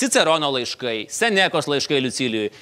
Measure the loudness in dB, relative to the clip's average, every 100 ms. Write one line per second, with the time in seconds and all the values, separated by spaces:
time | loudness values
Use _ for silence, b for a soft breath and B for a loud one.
0 | 0 2 4 2 0 -2 -4 -6 -6 -6
1 | -6 -2 0 2 2 2 0 -2 0 0
2 | 0 -2 -2 -2 -4 B